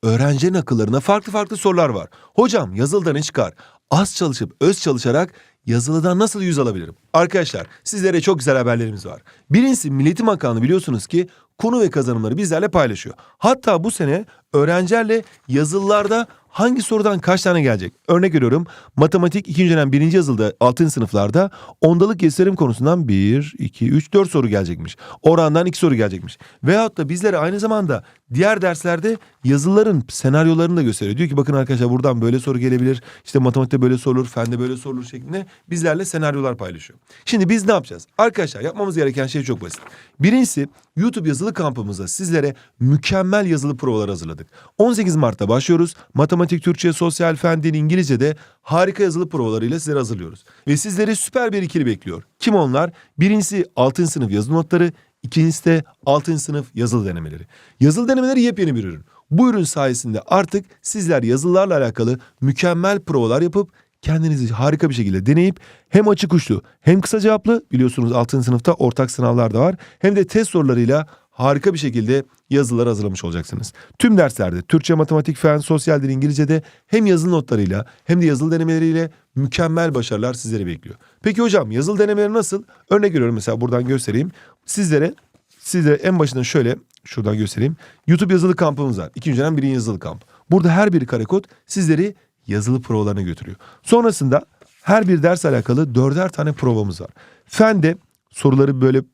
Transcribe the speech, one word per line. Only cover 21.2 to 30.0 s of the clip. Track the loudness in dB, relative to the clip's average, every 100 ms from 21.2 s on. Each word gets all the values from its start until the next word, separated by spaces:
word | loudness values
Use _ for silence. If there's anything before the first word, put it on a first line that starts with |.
| 0 2 0 -4 -20 0
ondalık | 2 4 2 2
gösterim | 0 2 0 2
konusundan | 0 2 0 0 2
bir, | 2 2 0 -2 -8
iki, | -10 -4 0
üç, | 0 2
dört | 0 2
soru | 0 0
gelecekmiş. | 0 -2 -6 -10 -16 -20 0
Orandan | 4 4 4 2 0
iki | 0
soru | 0 2
gelecekmiş. | 0 -4 -12 -18 -20 _
Veyahut | 0 2 0 -4
da | -6
bizlere | -2 0 0
aynı | -2 -2
zamanda | -2 -2 -2 -4 -6 _ _
diğer | 0 2 2
derslerde | 0 -2 -4 -2 -2 -4 _ _
yazılıların | 0 2 4 4 4 2